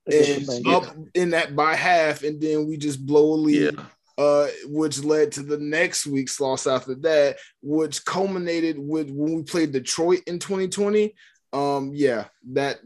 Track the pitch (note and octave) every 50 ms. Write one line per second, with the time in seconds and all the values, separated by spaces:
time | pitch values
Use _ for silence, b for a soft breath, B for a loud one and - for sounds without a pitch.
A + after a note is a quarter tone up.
0 | - D3 D3 D3+ D3 C#3+ C#3+ C#3 C#3+ C3+ B2 A#2+ A#2+ - C3 D#3+ - - - D#3+
1 | D#3 - - F3+ F3+ F3 E3 D#3+ D#3+ D3 C#3+ D3 D3+ D#3 D#3+ - - F#3 F3+ E3
2 | D#3 D3+ C#3+ - C#3 D3+ D#3 D3 D#3 D#3 D#3 D3+ D3+ D3+ D#3+ D3 D3 D3 C3+ C3
3 | C3+ C3+ D3 D3 D3+ D#3 D#3 D#3 D#3 D3+ D3 D3 D3+ - - - - - _ _
4 | _ _ - - C#3+ D3 D3 D3 D3 C3 - D#2+ G2 C#3 D3 D3+ D#3 D3+ C3 C#3
5 | C#3 D3+ D#3 D#3 D3+ D3 D3 C#3 C#3 C#3+ D3 D3 D3 D3 D3+ E3 F3+ F3 - -
6 | - D3 C#3 C3+ C3 B2 - - C#3+ C3 C3 C3 - C#3+ C3 B2+ - C3+ B2+ C3
7 | D#3 D#3+ D#3 D3 C#3+ C#3 C3 B B B B _ - C#3+ D3+ D#3 D#3 D3 C#3 -
8 | - - - F#3 G3 G3 F#3+ F3+ F3 E3+ E3+ E3 E3 D#3+ D#3 C#3+ C#3+ D3 D#3 D#3
9 | D3+ C3+ C#3 C#3+ D3+ D#3 E3 E3 D3+ - - F3 D#3+ D3+ C3+ C3 B2+ - - E3+
10 | D#3+ F3+ F#3 F3+ - E3+ F3 F3 - - G3 F#3+ F#3+ F3+ F#3 G3 G3+ G3+ G#3+ G#3+
11 | G#3 G#3+ G#3+ b b b b b b - - C#3 C#3+ C#3+ C#3+ C#3 C#3 C#3 C#3+ D3
12 | C#3+ C3 A#2 G#2+ G2+ - _ _ - B2 C3 C#3 C#3 C#3 C3 - -